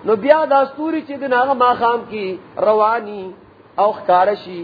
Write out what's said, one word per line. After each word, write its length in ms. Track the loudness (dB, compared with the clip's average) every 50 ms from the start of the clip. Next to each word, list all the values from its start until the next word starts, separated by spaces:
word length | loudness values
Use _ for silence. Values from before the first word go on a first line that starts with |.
| 0
نو 100 | 0 -2
بیا 240 | 0 4 4 4 4 4
دا 200 | 2 2 2 2
ستوري 360 | 0 -4 -8 -6 -4 -4 -6 -6
چې 80 | -8 -10 -8
دي، 80 | -4
نو 100 | -2 0 0
هغه 120 | 2 0 2
ماښام 460 | 2 2 2 2 2 0 0 0 -2 -6 -8
کې 140 | -8 -8 -6 -6 -8 -10 -14 -14 -4 0 2
رواني 560 | 2 4 4 2 2 0 -2 -6 -8 -12 -12 -12 -14 -14 -18 -20 -20 -20 _ -20 -12 -2 0
او 80 | 0 0 0
ښکاره 420 | -2 0 2 4 4 4 2 0 -4 -8
شي 160 | -14 -12 -12